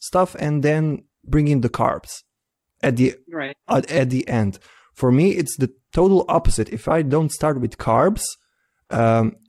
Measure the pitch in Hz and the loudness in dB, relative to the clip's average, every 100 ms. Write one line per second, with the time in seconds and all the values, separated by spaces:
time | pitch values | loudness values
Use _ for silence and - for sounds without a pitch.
0 | - 180 185 - 151 147 147 156 156 143 | -4 -2 -2 -2 -4 0 0 0 -2 -4
1 | - _ - 143 147 143 120 - 113 - | -10 _ -2 0 2 2 0 -2 -2 -4
2 | - - _ _ _ _ _ - - 120 | -10 -20 _ _ _ _ _ -6 -2 0
3 | 127 - - 165 139 143 - 220 - 156 | 0 -2 -14 -10 -10 -10 -4 -2 -2 -2
4 | 127 127 - 120 104 95 _ _ _ - | -2 -2 -2 -2 -2 -4 _ _ _ -2
5 | 127 127 185 190 - - 131 - _ - | 2 4 2 0 -4 -4 -6 -6 _ 2
6 | 185 190 - 160 - - 110 110 - 160 | 4 4 2 0 2 0 -2 -6 -2 0
7 | 147 147 156 - 156 139 123 - - 113 | 2 0 0 -2 -2 -2 -4 -6 0 2
8 | 165 220 - - _ _ _ _ - - | 2 0 -6 -12 _ _ _ _ -8 0
9 | 113 113 113 - | 2 2 0 -4